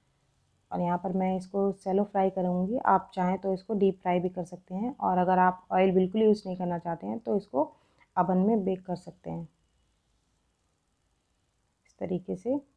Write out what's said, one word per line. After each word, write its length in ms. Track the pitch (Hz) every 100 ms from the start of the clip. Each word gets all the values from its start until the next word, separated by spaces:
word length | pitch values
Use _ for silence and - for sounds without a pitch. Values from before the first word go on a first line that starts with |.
| _ _ _ _ _ _ -
और 100 | 180
यहाँ 160 | 175 175
पर 160 | 190
मैं 240 | 190 185 185
इसको 340 | 185 202 196
cello 300 | 190 196 190 202
fry 240 | 196 190
करूँगी, 480 | 190 180 180 190 247
आप 320 | - 190 190 -
चाहें 240 | 180 190
तो 140 | 190
इसको 200 | 185 - 208
deep 240 | 196 190
fry 180 | 185 180
भी 100 | 180
कर 160 | 180 165
सकते 300 | 175 - 185
हैं, 200 | 240 285
और 200 | 196 180
अगर 220 | 180 185
आप 280 | 180 185 -
ऑयल 200 | 185 190
बिल्कुल 300 | 185 185 214
यूज़ 220 | 220 208 190
नहीं 120 | 180
करना 220 | 175 175
चाहते 280 | 170 165 196
हैं 120 | 226
तो 180 | 233 208
इसको 260 | - 254 302 _ _ _ _ -
oven 220 | 175 180
में 240 | 196 226 190
bake 200 | 185 -
कर 100 | 175
सकते 320 | - - 165
हैं। 180 | 165 165 _ _ _ _ _ _ _ _ _ _ _ _ _ _ _ _ _ _ _ _ _ _ _ _
इस 100 | -
तरीके 360 | 180 180 180 185
से 240 | 226 277 -